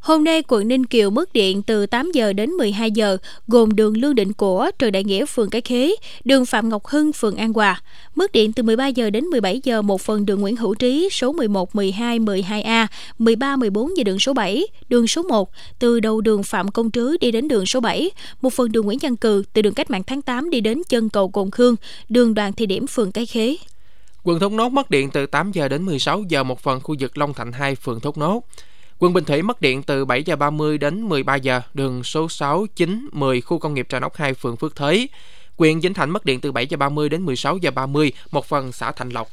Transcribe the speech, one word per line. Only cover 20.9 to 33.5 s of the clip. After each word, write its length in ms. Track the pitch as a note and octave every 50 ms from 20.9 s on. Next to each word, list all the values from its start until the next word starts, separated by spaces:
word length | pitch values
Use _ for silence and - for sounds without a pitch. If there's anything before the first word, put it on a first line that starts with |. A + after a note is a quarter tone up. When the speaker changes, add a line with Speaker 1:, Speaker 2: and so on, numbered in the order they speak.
| - A#3 A3+ A3
Speaker 1:
cầu 200 | - G#3 G3 F#3+
Cồn 220 | - G#3 G3 G3
Khương, 260 | - - B3 B3 A#3+ G#3+ - - - - - -
đường 260 | G#3+ B3 B3 A#3 A3
Đoàn 180 | G#3+ G#3 G3 G3+
Thị 140 | - A3+
Điểm, 200 | G3 F#3+ - C4+
phường 260 | C#4 - - A3 F#3 F#3+
Cái 140 | G3+ A#3+
Khế. 300 | A3+ - A#3+ A3 A#3 D4 F#4 - - - - - - - - - - - - -
Speaker 2:
Quận 140 | F3+ E3+ E3
Thốt 140 | F3+ G3+ G#3
Nốt 160 | G#3+ A3+ B3+
mất 220 | B3+ C#4 C4+ -
điện 200 | - C#3 C3+ C#3
từ 160 | C3 D3 C#3
tám 260 | C#3+ - C#3+ E3 G3+ G3
giờ 160 | F#3 D3 C3+
đến 140 | C3 D3+ F3+
mười 160 | G3 D#3+ C3
sáu 240 | - D#3 D3+ G3 G#3+ F3+
giờ, 140 | D#3+ C#3 C3
một 180 | B2+ B2+ A#2
phần 200 | - D3 C3 B2+
khu 140 | C3 - D#3 C#3
vực 180 | C3+ B2 - D3
Long 160 | D3 D3 C#3
Thạnh 180 | B2 A#2 A#2 A#2+
hai, 220 | B2+ C#3+ C#3 C#3
phường 260 | - - C#3+ A#2 A2+
Thốt 180 | A2 F#3 - D3+
Nốt. 240 | D3 D#3+ G3+ A#3+ - - - - - - - - - - - -
Quận 140 | F3+ F3+ F3+
Bình 120 | F3+ D#3
Thủy 180 | D3 D3 C#3+ E3+
mất 180 | G#3+ A#3+ -
điện 220 | - C#3 B2+ C3+ C#3+
từ 220 | - D3 C3+ C3+
bảy 180 | B2+ B2 B2+ D3+
giờ 140 | F3+ D#3+
ba 140 | C#3 D3 D3
mươi 280 | D3+ D3+ D3+ D3+ D3+ D3+
đến 240 | D3 D3 D#3 G3+ A3+
mười 200 | G#3+ E3+ C#3 C3
ba 120 | C3+ C#3
giờ, 260 | C#3 B2+ C3 B2+ B2 A#2+ - -
đường 300 | C#3+ C3+ C3+ B2+ B2 B2
số 240 | - - D#3 D#3+ E3
sáu, 380 | - - D3+ C#3 D3 F3 G#3+ G#3 -
chín, 320 | - F3 D#3+ G3 A3+ C4 D4 -
mười, 280 | D3+ C#3 C3+ C3 B2+
khu 180 | A#2+ -